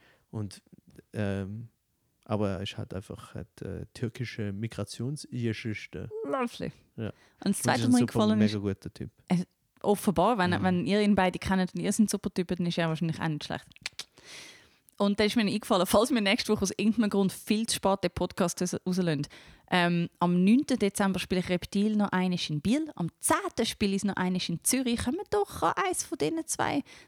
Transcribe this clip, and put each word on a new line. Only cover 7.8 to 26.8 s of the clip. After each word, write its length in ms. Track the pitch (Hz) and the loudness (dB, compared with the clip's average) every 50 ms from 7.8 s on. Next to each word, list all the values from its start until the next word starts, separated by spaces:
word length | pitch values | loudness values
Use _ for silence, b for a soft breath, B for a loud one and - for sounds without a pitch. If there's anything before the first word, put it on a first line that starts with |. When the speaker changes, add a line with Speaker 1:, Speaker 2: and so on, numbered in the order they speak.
Speaker 1:
ein 40 | - 240 | 4 4
Speaker 2:
was 40 | 247 | 6
mir 40 | 240 | 6
Speaker 1:
super, 120 | 240 233 | 4 2
Speaker 2:
gefallen 280 | - 226 214 214 110 107 | 2 2 4 4 4 4
ist, 100 | 107 104 107 | 4 4 2
Speaker 1:
mega 40 | 101 101 98 95 | 0 -2 -2 -4
guter 200 | - - - _ | -4 -8 -14 _
Typ. 160 | - - 104 _ _ _ | -10 -12 -12 _ _ _
Speaker 2:
äh, 180 | - 180 170 180 _ _ _ _ _ _ _ | 0 0 0 0 _ _ _ _ _ _ _
offenbar, 560 | - 202 208 - - 214 160 175 180 220 247 196 | 0 0 0 2 2 0 2 4 4 4 4 2
wenn, 120 | 180 180 | 2 2
Speaker 1:
Mhm. 120 | 175 - | 2 2
Speaker 2:
wenn 240 | 185 185 180 175 180 | 2 2 2 2 2
ihr 140 | 185 202 214 | 2 2 4
ihn 120 | 208 202 202 | 4 4 4
beide 220 | 190 185 180 180 - | 6 4 2 2 -2
kennt 340 | - - 190 185 180 - - | -2 0 2 2 2 0 -2
und 60 | 175 | -2
ihr 120 | 165 196 | -2 0
sind 160 | 202 - 208 - | 4 4 2 2
super 220 | - 196 - 202 | 2 -4 -4 -4
Typen, 260 | - 190 175 - 185 175 | -2 -2 -2 -2 -2 -2
dann 80 | 175 | -2
ist 120 | 175 - 180 | -2 0 0
er 100 | 165 160 | 0 0
wahrscheinlich 320 | 160 151 170 160 156 - | 0 0 -2 -2 -2 -2
auch 60 | - 160 | -2 -4
nicht 160 | 151 147 - | -4 -4 -6
schlecht. 220 | - - - - - - - - - _ - - B B B B B B B B B B B B B B B B B _ - | -8 -8 -10 -10 -14 -20 -16 -16 -16 _ -14 -18 B B B B B B B B B B B B B B B B B _ 0
Und 200 | 202 202 202 - | 0 0 2 2
dann 80 | 208 208 | 2 2
ist 80 | - | 4
mir 60 | 240 208 | 2 2
eingefallen, 400 | 190 - 214 - - 220 180 185 | 2 0 -2 0 2 2 2 4
falls 240 | - - 202 233 254 | 4 6 4 4 4
wir 100 | 277 233 | 2 2
nächste 320 | 202 190 214 - - - | 4 2 2 2 2 0
Woche 100 | 214 208 | 0 0
aus 100 | 196 185 - | 0 -4 -2
irgendeinem 320 | - 208 226 208 240 214 202 | 0 0 2 2 2 0 2
Grund 240 | - 196 196 180 | 2 2 2 2
viel 340 | - - - - 214 214 226 | 0 -4 -2 0 0 0 0
zu 100 | - - | -2 -4
spät 280 | - - 196 196 - - | 0 2 2 2 2 0
den 60 | 175 | -4
Podcast 500 | - - 180 - - - 190 175 - - | -2 -2 -4 -4 0 0 0 0 0 -2
raus-, 160 | 180 175 175 - - | -4 -4 -4 -4 -4
rauslösen, 400 | 185 175 190 180 165 151 139 143 - B B B B B B B B | -2 -2 0 0 0 0 -2 -4 -6 B B B B B B B B
ähm, 400 | - 180 175 175 175 170 170 - _ - | 2 2 4 4 2 2 0 -2 _ 0
am 260 | 175 175 175 180 185 | 0 2 4 4 6
neunten 340 | 202 233 277 302 - 254 208 | 6 6 4 4 2 0 0
Dezember 400 | 208 196 - - 202 190 185 185 | 0 0 0 0 0 0 0 -2
spiele 220 | - - 185 185 | -2 -2 -2 -2
ich 80 | - - | 0 0
Reptil 480 | 180 175 - - - 196 202 220 214 | -2 -2 -2 -2 0 0 2 2 2
noch 160 | 208 202 - | 2 0 2
einmal 260 | - 185 185 185 180 170 - - | 2 0 2 2 0 -2 -2 -4
in 120 | 151 147 | -4 -2
Biel, 300 | - 190 254 311 320 294 - | 0 0 0 0 0 -4 -6
am 120 | - 170 156 _ _ | -6 -6 -6 _ _
zehnten 440 | - - 320 339 392 349 - - 226 | 0 0 0 2 0 -4 -2 -2 -2
spiele 280 | - - - 214 196 | -2 -2 -2 0 0
ich 100 | 196 196 | 0 0
es 20 | - | 0
noch 120 | 196 - | -2 -2
einmal 260 | - 185 185 185 180 - | 0 -2 0 0 -2 -2
in 160 | - 170 - | -2 -4 -2
Zürich. 400 | - - 254 269 254 233 240 226 | 0 0 0 2 2 0 -2 0
Kommen 140 | - 247 294 392 | -2 -2 -4 -4
wir 60 | 403 - | -4 0
doch 320 | 427 415 403 - - - | 0 0 0 0 -2 -2
an 100 | - 339 - - 403 | 0 0 0 0 -2
eins 180 | 370 339 - - | -2 -2 -2 -4
von 140 | - 330 - | -6 -4 -2
diesen 280 | 285 311 320 330 - | -2 -2 -2 -4 -4
zwei. 360 | - - - 233 - - 285 | -6 -4 -2 0 0 0 -2